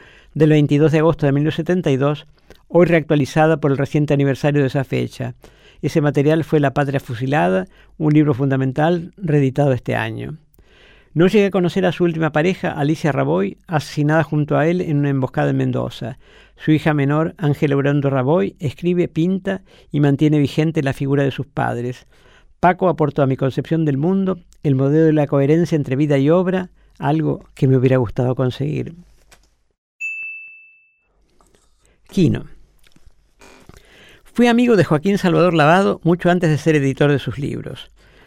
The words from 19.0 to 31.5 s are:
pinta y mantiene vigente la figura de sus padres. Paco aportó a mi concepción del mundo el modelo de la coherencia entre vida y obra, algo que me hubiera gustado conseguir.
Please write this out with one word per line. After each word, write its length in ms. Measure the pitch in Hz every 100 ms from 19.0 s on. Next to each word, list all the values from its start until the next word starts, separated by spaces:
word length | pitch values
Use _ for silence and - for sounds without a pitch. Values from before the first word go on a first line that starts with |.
| 175
pinta 540 | 156 175 190 190 190 - _ _
y 100 | 147
mantiene 380 | 143 139 151 151
vigente 440 | 139 - 160 156
la 100 | 139
figura 300 | - 139 139
de 80 | 135
sus 160 | - -
padres. 600 | - 120 120 123 127 - _ _ _ _ _
Paco 300 | 185 180 185
aportó 320 | 147 147 160
a 40 | 135
mi 100 | 131
concepción 500 | 135 143 131 165 156
del 100 | 139
mundo 440 | 160 196 190 175 - _
el 120 | 156
modelo 320 | 131 135 151 160
de 80 |
la 120 | 156 143
coherencia 500 | 143 139 160 170 160
entre 200 | 127 131
vida 220 | 151 139
y 100 | 139
obra, 400 | 175 185 185 180 _ _ -
algo 480 | 143 160 151 135 -
que 120 | - 135
me 120 | 131
hubiera 180 | 127 131
gustado 380 | 110 - 127
conseguir. 600 | 127 127 - 143 143 - 170 - _ _ _ _ _ _ _ _ - - - - - - - _ _ _ _ _ _ _ _ _